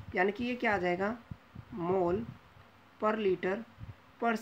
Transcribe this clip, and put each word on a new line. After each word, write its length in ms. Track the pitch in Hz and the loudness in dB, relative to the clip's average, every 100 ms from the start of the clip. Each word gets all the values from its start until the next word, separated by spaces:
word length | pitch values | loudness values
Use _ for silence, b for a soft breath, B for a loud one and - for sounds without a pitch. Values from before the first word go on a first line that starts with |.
| B 202 | B 2
यानी 180 | 190 | 2
कि 120 | 202 240 | 2 -2
ये 100 | 240 | 0
क्या 200 | 233 202 | 2 2
आ 40 | |
जाएगा? 380 | 180 175 196 240 - - - - - 220 | 2 2 0 -2 -10 -18 -18 -18 -12 -6
mole 400 | 170 190 175 190 233 - - - - - - - 214 | 0 2 2 0 -2 -10 -18 -20 -20 -20 -20 -4 -2
per 100 | 220 | 2
liter 400 | 202 180 180 208 226 - - - - - | 2 2 0 -2 -6 -16 -18 -18 -18 -2
per 120 | 233 214 | 0 0